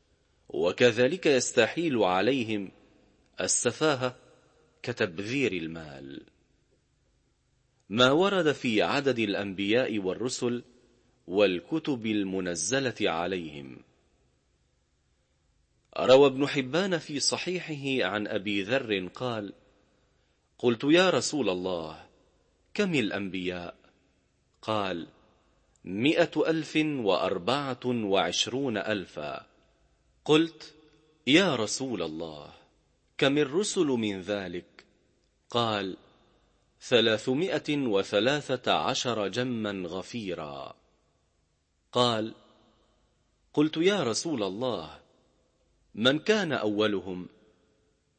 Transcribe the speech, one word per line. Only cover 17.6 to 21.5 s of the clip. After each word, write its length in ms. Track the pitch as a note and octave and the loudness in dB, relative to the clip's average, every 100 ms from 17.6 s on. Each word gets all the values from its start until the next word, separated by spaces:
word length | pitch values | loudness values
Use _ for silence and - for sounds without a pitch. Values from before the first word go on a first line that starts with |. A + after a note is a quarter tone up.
| D#3 C#3+ C#3 B2+ F#2 | -6 -6 -2 0 0
عن 180 | G#2 G#2 | -2 -2
أبي 360 | G#2+ G2 G2+ | -4 -2 -4
ذر 440 | G2 C3+ A#2 G2 F2+ | -2 -2 0 -2 -4
قال: 460 | - B2 A2+ G2 - _ _ _ _ _ _ _ _ _ _ | -8 -6 -6 -8 -14 _ _ _ _ _ _ _ _ _ _
"قلت: 240 | B2+ A2+ | 0 2
'يا 260 | C#3+ E3+ F#3 | 4 6 6
رسول 400 | C#3 - D3+ | 4 0 -2
الله، 560 | G2+ | 0